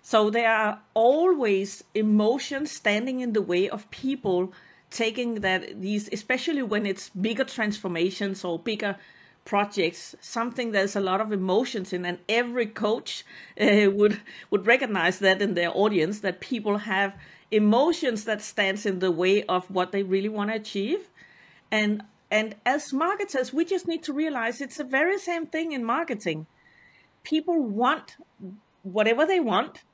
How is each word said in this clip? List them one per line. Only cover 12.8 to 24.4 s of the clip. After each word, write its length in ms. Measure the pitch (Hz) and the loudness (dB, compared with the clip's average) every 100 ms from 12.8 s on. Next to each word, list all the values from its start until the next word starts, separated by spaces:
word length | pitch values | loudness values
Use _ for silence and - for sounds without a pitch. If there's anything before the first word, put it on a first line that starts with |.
| 214 220 - - - - - - | 0 0 -4 -12 -12 -20 -18 0
uh, 300 | 208 208 202 | 4 6 6
would, 300 | 202 208 208 - - - | 6 4 2 -10 -20 -2
would 180 | 208 190 | 0 4
recognize 520 | 262 254 196 170 180 | 2 2 0 0 4
that 220 | 196 190 | 2 4
in 120 | 196 | 2
their 180 | 175 170 - | 0 0 2
audience, 440 | 214 202 160 208 | 2 4 0 -2
that 200 | 190 175 | -4 -6
people 400 | - 233 208 208 | -6 -4 -2 -2
have 340 | 220 196 196 196 - - _ | -2 -2 -2 -4 -20 -20 _
emotions 720 | 214 208 202 339 320 277 220 | 4 6 6 4 2 -2 -2
that 180 | 220 208 | -4 -6
stands 440 | - - 196 202 208 | -6 -2 -2 0 -4
in 140 | 185 | 0
the 120 | 185 | 0
way 320 | 165 185 202 | 2 4 2
of 260 | 202 185 180 | 2 -2 -2
what 220 | 185 180 | -2 -2
they 120 | 196 | -2
really 260 | 196 190 208 | 0 0 0
wanna 260 | 214 202 220 | -2 -4 -4
achieve. 540 | 214 202 208 392 - _ - - - _ _ | -6 -4 -2 -4 -6 _ -20 -20 -20 _ _
And, 320 | 214 208 208 - _ _ | -2 0 -2 -6 _ _
and 240 | 214 220 - 240 | -2 -2 -4 0
as 280 | 285 - | 0 -2
marketers, 600 | 269 339 381 403 269 254 | -2 0 -2 -2 -2 -2
we 120 | 277 349 | -2 0
just 220 | 381 339 | -2 -2
need 160 | 330 | -6
to 100 | 320 | -4
realize 480 | 277 311 269 | -4 -2 -2